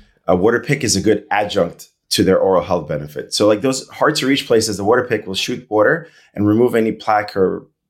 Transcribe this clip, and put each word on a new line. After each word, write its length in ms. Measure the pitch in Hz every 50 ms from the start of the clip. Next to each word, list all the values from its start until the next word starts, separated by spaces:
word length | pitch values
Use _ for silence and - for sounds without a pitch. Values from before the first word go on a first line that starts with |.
| _ _ _ _ -
a 80 | 87 90
water 240 | 90 92 117 120 117
pick 220 | - - 143 -
is 140 | - 101 95
a 40 | 95
good 240 | - 104 101 101 - -
adjunct 600 | 98 107 107 95 - 98 85 85 - - - _ _ _ _ -
to 160 | - - 95
their 140 | 90 92 85
oral 240 | 87 95 92 85
health 260 | 82 90 90 85 73 78
benefit. 460 | 78 73 73 73 - 73 - - -
So, 120 | - 104
like, 140 | 107 107 101
those 260 | 110 131 131 131 - -
hard 260 | - - 127 147 151
to 100 | 151 131
reach 200 | 131 139 139 -
places, 300 | - 120 113 110 113 98 92
the 60 | 98
water 200 | 104 123 127 123
pick 220 | - 117 104 -
will 80 | 92 95
shoot 320 | - - 123 123 - - -
water 400 | 107 107 104 127 160 165 160 - _ _ _ _ -
and 120 | 98 104
remove 280 | 104 107 113 123 120 117
any 180 | 113 110 110
plaque 440 | - - - 110 110 104 104 - -
or 300 | 101 92 90 90 90 - _ _ _ _